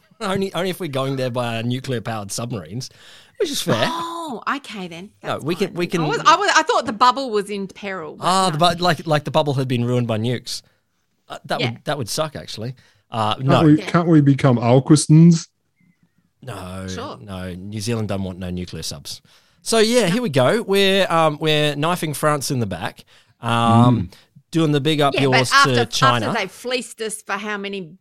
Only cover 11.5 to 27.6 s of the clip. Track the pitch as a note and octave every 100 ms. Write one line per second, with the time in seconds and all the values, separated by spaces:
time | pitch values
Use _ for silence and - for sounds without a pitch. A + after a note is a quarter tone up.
11.5 | D#3 A#2+ A#2 - D3 A2+ - D#3 - D2+
12.5 | - A2+ C3 _ _ _ A2+ G#2+ G#2+ C3
13.5 | E3+ D#3 D3+ - E3+ E3+ D#3+ C#3+ C3+ C#3+
14.5 | A#2+ A#2 C3 - D3 - D#3 E3+ E3 -
15.5 | _ _ _ _ _ _ _ _ _ -
16.5 | G#2+ F2+ F#2 F#2+ F#2 - - G#2 F#2+ F#2
17.5 | F2 G2 A2 G2 A2+ G#2+ G2 F#2+ F2+ F2+
18.5 | F2+ F2+ E2 D#2 D2 - - _ _ _
19.5 | _ - A3+ A3 B3 F#3+ G3+ A#3+ C3+ B2+
20.5 | G#3+ G3 G3 G3 G3 F#3 E3 D#3+ D3 D#3+
21.5 | D3+ D3+ C#3+ D#3 F3+ D#3+ C#3+ D#3 D3 B2
22.5 | C3 A2 F2 F#2+ - - _ _ _ A#2
23.5 | A#2 A#2 A2+ A#2+ A#2 F2 - _ _ _
24.5 | E3 D#3+ D3 C3+ D#3 C#3+ - C3+ C3 A#2+
25.5 | C#4 C#4 B2 A#3+ - C4+ B3 - A3 F#3+
26.5 | - A#3+ B3+ A3+ - A3 G#3+ - G3 G#3+
27.5 | G#3